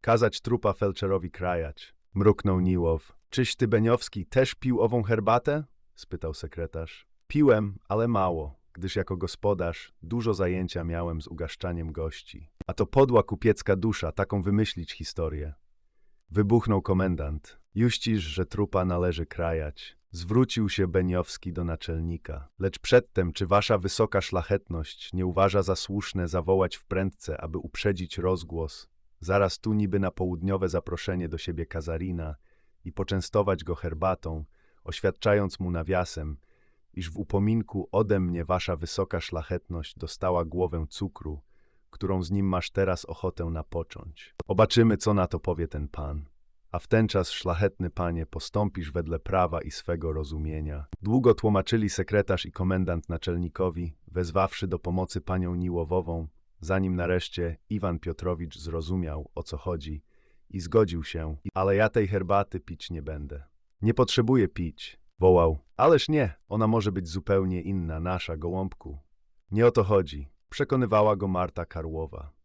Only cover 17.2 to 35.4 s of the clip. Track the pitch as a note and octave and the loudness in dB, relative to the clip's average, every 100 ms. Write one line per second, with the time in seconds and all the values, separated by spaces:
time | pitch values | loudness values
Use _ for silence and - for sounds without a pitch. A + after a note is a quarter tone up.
17.2 | C#2+ D2+ - - _ G2 A#2+ - - G#2+ | -4 -6 -10 -20 _ 0 2 2 0 -2
18.2 | D#2 C#2+ F2+ G2+ G2+ G2 F#2 F2 F2+ E2+ | -2 -4 -4 -2 0 2 2 2 0 -2
19.2 | D#2+ - E2+ E2 D2+ - - - _ F2 | -6 -4 -2 -2 -4 -10 -18 -20 _ -12
20.2 | F2 A2+ B2+ - G2+ - F#2 F2 F#2 F2+ | 0 2 4 2 -2 0 2 2 2 0
21.2 | F2 - F#2+ E2+ E2+ D#2+ - E2 E2 E2+ | -2 -6 -8 -6 -4 -6 -6 -6 -4 -6
22.2 | - D2+ C#2 _ F#2+ - - B2 - - | -8 -12 -12 _ -4 -4 4 4 4 -2
23.2 | F2 - F#2 G2+ - G#2+ F#2+ - A2 G2 | -2 -2 2 2 4 0 0 0 2 2
24.2 | - F#2 E2+ G2+ _ E2+ D#2 - - F#2 | 0 -4 0 -2 _ -8 -6 -10 -8 -2
25.2 | F#2 F2 G2 G2+ F#2 F#2 - G2+ - F#2+ | 0 4 4 4 2 0 -2 -4 -4 -4
26.2 | F2 F2+ E2 F#2+ F#2 - - F#2 F#2+ - | -2 -2 2 4 4 -2 -6 -2 -2 -4
27.2 | - F2+ E2+ E2+ D#2 - G#2 F#2 F2+ - | -8 -8 -6 -8 -8 -4 -2 -2 -4 -2
28.2 | F2+ F#2 D#2+ E2 D#2 - - _ _ _ | 0 0 -2 -6 -6 -8 -20 _ _ _
29.2 | E2 G2+ G2 - A2 G#2+ G2+ G2 F#2+ - | 0 2 2 0 -2 0 2 2 0 -2
30.2 | F#2 F2 F#2 F#2+ F#2 F2 - E2+ - F2+ | -4 -2 0 0 0 -2 -4 -6 -4 -4
31.2 | F2 D#2 - E2 E2 E2+ D#2+ D#2+ F#2 F2 | -4 -6 -6 -6 -6 -6 -6 -6 -4 -6
32.2 | D#2 D2+ _ _ _ _ - - F#2+ F#2+ | -6 -10 _ _ _ _ -14 -6 -2 -2
33.2 | - G#2+ G2+ F#2 - E2+ F2 D#2 F#2 D#2+ | 0 2 2 0 -2 -6 -4 -2 -2 -2
34.2 | E2 D#2+ D2+ _ _ _ - F2+ G2 - | -4 -8 -10 _ _ _ -12 -2 -2 0
35.2 | A2 G#2 | 2 4